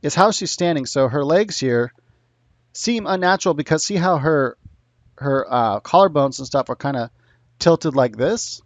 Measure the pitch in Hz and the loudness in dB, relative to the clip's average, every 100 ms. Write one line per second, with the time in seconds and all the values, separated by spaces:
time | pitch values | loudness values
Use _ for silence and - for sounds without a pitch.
0 | 151 165 202 202 175 - 175 156 131 143 | -2 4 2 2 -6 -2 0 0 -2 0
1 | 131 139 143 170 214 - 131 120 120 _ | 0 0 2 2 0 -2 0 0 0 _
2 | _ _ _ _ _ _ _ - - 233 | _ _ _ _ _ _ _ -6 -2 -2
3 | 196 190 180 185 190 151 147 156 - 202 | -2 0 2 2 2 -2 0 0 0 0
4 | 180 165 143 156 131 - - _ _ _ | 2 2 2 2 0 -4 -20 _ _ _
5 | _ _ 139 135 - 123 113 101 - 175 | _ _ -2 -2 0 0 0 -2 -2 2
6 | 196 147 139 135 131 139 127 127 143 135 | 2 2 -2 -4 -6 -4 -4 -6 -6 -6
7 | 117 _ _ _ _ _ 175 165 165 135 | -8 _ _ _ _ _ 2 2 2 2
8 | 127 107 131 226 - - | 0 0 -2 -2 -6 -14